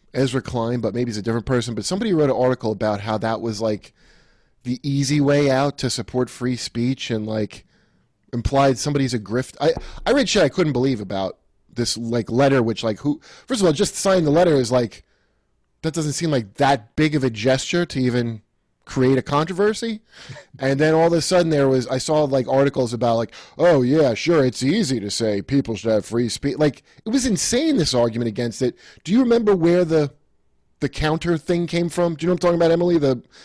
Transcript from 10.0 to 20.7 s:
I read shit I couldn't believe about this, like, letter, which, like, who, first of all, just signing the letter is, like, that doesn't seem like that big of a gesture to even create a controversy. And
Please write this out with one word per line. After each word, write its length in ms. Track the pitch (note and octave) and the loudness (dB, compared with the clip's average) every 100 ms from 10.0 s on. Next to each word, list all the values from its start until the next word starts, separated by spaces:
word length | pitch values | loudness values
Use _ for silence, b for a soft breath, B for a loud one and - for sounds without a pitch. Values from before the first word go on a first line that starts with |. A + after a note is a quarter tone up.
| - | -2
I 60 | |
read 180 | C#4 A3+ | 0 2
shit 140 | G#3 | 2
I 60 | F#3 | 2
couldn't 240 | - D#3+ | 2 0
believe 280 | B2 C3+ A#2 | 0 0 -2
about 380 | G2 G2 F#2+ - _ _ _ | -4 -4 -6 -8 _ _ _
this, 240 | - A#2+ - | -6 -4 -4
like, 320 | A#2 A#2 G#2 | -4 -4 -2
letter, 320 | A#2 C#3 C3+ | 2 2 2
which, 220 | A2+ G#2 | 0 -2
like, 160 | A2+ G#2 | -4 -4
who, 200 | C#3+ D3 B B B | -4 -6 B B B
first 140 | B3 | 0
of 40 | F#3 | 2
all, 60 | |
just 220 | C#3+ G#3 - | 2 -2 -2
signing 300 | G3 F#3 D#3 | 0 2 4
the 60 | |
letter 240 | D3+ F3+ C#3+ | 4 4 4
is, 160 | A#2 | 2
like, 320 | B2+ A#2 - _ _ _ _ _ _ _ _ | 0 0 -6 _ _ _ _ _ _ _ _
that 100 | D#3+ | -6
doesn't 200 | D#3+ D3+ | -2 -4
seem 160 | C#3 E3+ | -2 0
like 240 | D#3+ G2+ - | -2 -2 0
that 400 | C#3 C3+ - - | 2 2 -2 -2
big 200 | D#3 D3 | 0 2
of 80 | |
a 60 | C3 | -2
gesture 560 | A2 A#2+ C3 - F3 F3 | 0 0 0 0 -2 -2
to 140 | C3+ | -2
even 420 | B2 A#2+ A#2 A2 _ _ _ _ | 0 0 -2 -6 _ _ _ _
create 340 | - - B2+ C3+ | -8 0 2 2
a 40 | |
controversy. 800 | - C#3+ D#3+ F3+ G#3 A3 A#3 G#3+ _ B B B B - | 0 -2 -2 0 -2 -2 -6 -8 _ B B B B -6
And 220 | C3+ | -2